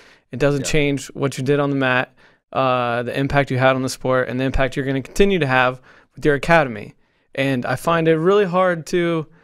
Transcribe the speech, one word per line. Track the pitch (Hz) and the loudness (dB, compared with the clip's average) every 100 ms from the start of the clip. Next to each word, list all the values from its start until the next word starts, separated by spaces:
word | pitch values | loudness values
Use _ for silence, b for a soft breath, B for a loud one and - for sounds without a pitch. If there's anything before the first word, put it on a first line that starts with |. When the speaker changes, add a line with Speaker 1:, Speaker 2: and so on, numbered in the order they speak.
| b b b | b b b
Speaker 1:
It | 123 | -2
doesn't | 143 143 | 0 0
Speaker 2:
Yeah. | 135 | 0
Speaker 1:
change | 156 143 139 - | 0 0 -2 -6
what | - 139 139 | -6 -6 -4
you | |
did | 131 143 | -2 0
on | 143 | 0
the | 139 | 0
mat, | 131 127 131 b b b _ | 0 0 -2 b b b _
uh, | - 131 127 120 117 | -2 0 0 -2 -2
the | 117 135 | -4 -4
impact | 139 143 135 | 0 0 0
you | 127 | 2
had | 131 131 | 2 2
on | |
the | 131 | -2
sport, | - 131 131 127 | -4 -2 0 0
and | 127 | -2
the | |
impact | 131 123 131 | -2 0 -2
you're | 147 135 | -2 -4
gonna | 135 | -4
continue | 127 - 202 190 | -6 0 2 2
to | 139 | 2
have | 131 127 127 b b b | 2 2 -2 b b b
with | - | -2
your | 151 | 0
academy. | 143 - 170 135 107 107 _ _ _ _ | 0 4 4 2 -6 -14 _ _ _ _
And | - 135 131 117 | -4 -2 -2 -2
I | 127 | -4
find | - 165 160 | 0 2 2
it | 160 | 2
really | 170 202 196 | 4 2 2
hard | 180 185 170 143 | 2 0 -2 -2
to, | 180 170 165 147 b | -2 0 -2 -6 b